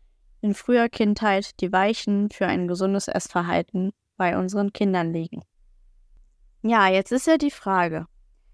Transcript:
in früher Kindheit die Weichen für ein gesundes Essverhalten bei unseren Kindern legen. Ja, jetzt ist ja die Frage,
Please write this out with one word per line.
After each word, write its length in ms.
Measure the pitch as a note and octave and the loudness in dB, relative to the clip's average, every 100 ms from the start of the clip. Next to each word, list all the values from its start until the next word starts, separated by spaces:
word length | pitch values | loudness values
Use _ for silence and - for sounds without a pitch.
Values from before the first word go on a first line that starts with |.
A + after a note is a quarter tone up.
| _ _ _ - | _ _ _ -6
in 120 | G#3 | -4
früher 360 | G3 - B3 A#3 | -2 2 2 2
Kindheit 680 | - G#3 G#3 G#3+ G3 - - | 2 0 2 2 0 -2 -6
die 120 | F3+ | -2
Weichen 580 | F#3 G3+ A3+ - G3+ G#3 | 2 2 0 -2 0 -2
für 160 | - F#3 | -2 -2
ein 220 | F3+ F3 | -2 -2
gesundes 400 | F3+ F#3+ G3 - | -2 0 -2 -2
Essverhalten 840 | - - F3 F3 F3+ - F#3 F#3+ - _ - | -6 -4 -4 0 -2 -2 -4 -4 -6 _ -4
bei 200 | F3+ F#3 | -2 0
unseren 340 | F#3 G3+ G3+ | -2 -2 -2
Kindern 400 | - G3+ F3+ E3 | 0 0 0 0
legen. 300 | E3 E3 - - _ _ _ _ _ _ - _ _ _ _ | -4 -6 -10 -16 _ _ _ _ _ _ -20 _ _ _ _
Ja, 260 | A3 A3+ F#3+ | 0 4 4
jetzt 220 | F#3+ - | 2 0
ist 160 | B3+ D#4+ | 0 2
ja 120 | D#4+ | 2
die 120 | C#4+ | 2
Frage, 560 | - G3 F#3+ E3+ D#3+ E3 _ _ _ _ | -4 -2 0 0 -4 -10 _ _ _ _